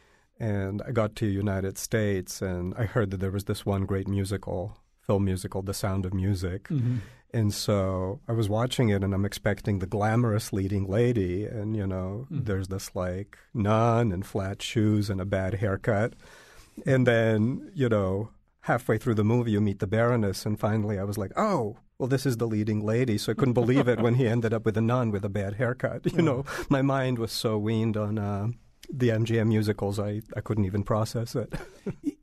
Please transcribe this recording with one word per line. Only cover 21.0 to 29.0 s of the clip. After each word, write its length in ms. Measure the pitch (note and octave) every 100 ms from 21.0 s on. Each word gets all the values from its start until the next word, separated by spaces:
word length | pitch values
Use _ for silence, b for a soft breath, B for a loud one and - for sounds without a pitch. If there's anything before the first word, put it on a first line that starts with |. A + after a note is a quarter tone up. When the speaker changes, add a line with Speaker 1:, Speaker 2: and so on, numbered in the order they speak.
Speaker 1:
was 120 | G2+ G#2
like, 160 | G2 -
"Oh, 400 | G#3+ F3 G#2+ A2+ _ -
well, 100 | B2+
this 180 | C3 C#3+
is 120 | A2+
the 100 | A#2
leading 360 | G#2+ G#2+ G#2+
lady." 320 | G#2 A2+ B2+ G#2
So 140 | -
I 40 | A2
couldn't 180 | B2+
believe 320 | A#2+ A#2 C3+ B2
it 140 | A2+
when 140 | A#2 A#2+
he 100 | B2
ended 260 | A#2 A2
up 120 | A2+
with 120 | A2+ G#2+
a 60 |
nun 300 | A2+ B2+ A#2
with 120 | G2+
a 40 | G2+
bad 260 | G2+ G2
haircut. 480 | G2+ A#2+ B2 A#2+ -
<laughs> 80 | F3+
You 60 | -
Speaker 2:
Yeah. 40 |
Speaker 1:
know, 200 | D#3+ B2+ C3+ B -
my 140 | C#3
mind 360 | C#3 C3+ C3 A#2+
was 100 | A2+
so 260 | - A2+ G#2+
weaned 380 | G#2+ A2+ A2+ G#2+
on, 220 | G#2 A2
uh, 300 | G2+ G2+ G#2+ A#2+ - _ -
the 200 | C#3